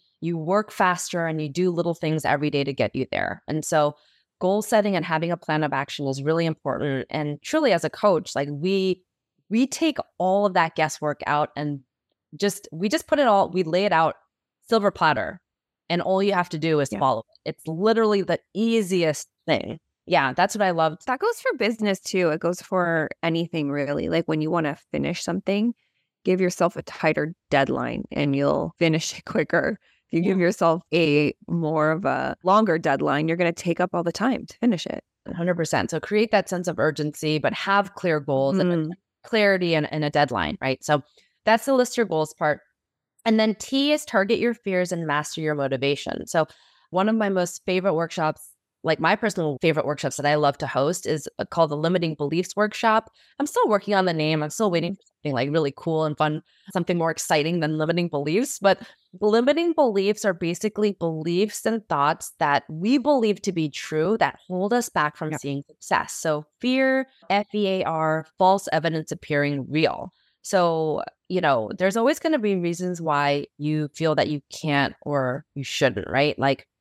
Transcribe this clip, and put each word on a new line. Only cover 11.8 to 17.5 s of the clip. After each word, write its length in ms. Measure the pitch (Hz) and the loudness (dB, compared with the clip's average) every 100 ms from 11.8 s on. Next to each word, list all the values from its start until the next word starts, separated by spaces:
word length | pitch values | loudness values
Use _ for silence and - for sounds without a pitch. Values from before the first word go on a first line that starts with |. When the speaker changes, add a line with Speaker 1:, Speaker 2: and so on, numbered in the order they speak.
| _ _ _ _ _ 151 | _ _ _ _ _ -4
Speaker 1:
just, 320 | 202 - - | -4 -4 -12
we 160 | 160 202 | -6 -2
just 180 | 320 - | -2 0
put 120 | 294 | 2
it 60 | 254 | 4
all, 240 | 202 175 | 4 4
we 140 | 180 | 0
lay 220 | 160 175 202 | 0 2 2
it 80 | |
out 220 | 165 160 - _ _ _ _ - | 4 2 0 _ _ _ _ 0
silver 220 | 226 202 | 2 2
platter, 480 | - 160 127 85 190 _ _ _ _ - | 2 2 2 -2 -8 _ _ _ _ -4
and 120 | 175 | -2
all 200 | 185 190 | 2 2
you 120 | 202 | 2
have 160 | 190 175 | 2 -2
to 80 | 160 | -2
do 240 | 165 156 | 0 2
is 100 | 139 | 0
Speaker 2:
Yeah. 80 | 196 | 0
Speaker 1:
follow 200 | 135 113 - _ | 0 0 -4 _
it. 60 | - | -12